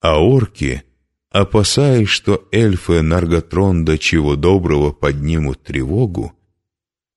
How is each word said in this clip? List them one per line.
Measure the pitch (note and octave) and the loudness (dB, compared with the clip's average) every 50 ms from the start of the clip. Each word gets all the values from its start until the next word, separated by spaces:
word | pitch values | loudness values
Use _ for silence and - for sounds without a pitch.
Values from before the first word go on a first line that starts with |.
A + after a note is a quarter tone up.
А | - E2+ D#2+ D2+ D#2+ | 0 2 2 2 4
орки, | G#2+ C3+ C3+ A2+ - _ - D2+ C2+ B1+ C#2 - _ _ _ _ _ _ _ _ _ | 4 2 2 0 -2 _ -6 -6 -4 -4 -6 -10 _ _ _ _ _ _ _ _ _
опасаясь, | _ G2 G2+ F#2+ - A2 G2+ - - - C#3 C#3+ C3 A#2+ G#2+ G2 | _ -2 -2 2 2 0 0 2 0 0 2 2 2 2 2 0
что | - - _ - G#2 - - _ - | -2 -4 _ -2 -2 -2 -4 _ 0
эльфы | G#2 A#2 A2 F#2+ F2+ - - F2 E2+ D#2 | 2 2 2 0 -2 0 0 0 2 2
Нарготронда | D#2 D#2+ F2+ F2 E2 E2+ E2 D#2 - - F2 G2 G2 F#2 E2+ D#2+ D#2+ D#2 D2+ | 2 0 0 0 0 0 -2 -2 -2 -2 0 0 2 0 0 0 0 -2 -2
чего | - - - E2 D2 D2 C#2+ | -2 0 0 0 0 0 -2
доброго | C#2+ D2 F2 G2 G2 F2 E2+ D#2 D2 D2 D2 C#2+ | 0 2 2 2 2 2 0 0 0 0 -2 -2
поднимут | _ - D2 C#2+ C#2+ C#2+ D#2 D#2+ D#2+ D#2 C#2 B1 - _ | _ -4 -4 -4 -2 -4 -2 -2 -2 -2 -2 -4 -8 _
тревогу, | - - C2+ C2 C2 D#2+ G#2+ B2+ G#2+ F2 - - - - _ _ _ _ _ _ _ _ _ _ _ _ _ _ _ _ | -8 -6 -6 -4 -4 -2 -2 -2 -2 -4 -6 -8 -10 -12 _ _ _ _ _ _ _ _ _ _ _ _ _ _ _ _